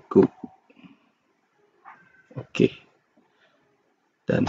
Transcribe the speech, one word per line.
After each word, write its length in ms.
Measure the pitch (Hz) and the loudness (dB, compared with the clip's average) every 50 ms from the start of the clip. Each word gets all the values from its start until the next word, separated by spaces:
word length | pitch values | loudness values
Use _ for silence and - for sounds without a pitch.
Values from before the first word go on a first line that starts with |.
| - - | -6 0
go. 160 | - - - - - - - - - _ _ _ _ - - - - _ _ _ _ _ _ _ _ _ _ _ _ _ _ _ _ _ - - - - _ _ _ _ _ - - | 2 2 2 2 0 -8 -20 -20 -20 _ _ _ _ -20 -20 -20 -20 _ _ _ _ _ _ _ _ _ _ _ _ _ _ _ _ _ -20 -20 -20 -20 _ _ _ _ _ -20 -20
Oke. 400 | 131 - - - - - - - - - _ _ _ _ _ _ _ _ _ _ _ _ _ _ _ _ _ _ _ _ _ _ _ _ _ _ _ _ | -20 -18 -8 -2 -2 -2 -2 -2 -8 -20 _ _ _ _ _ _ _ _ _ _ _ _ _ _ _ _ _ _ _ _ _ _ _ _ _ _ _ _
Dan 180 | - - - - | -4 -4 -2 0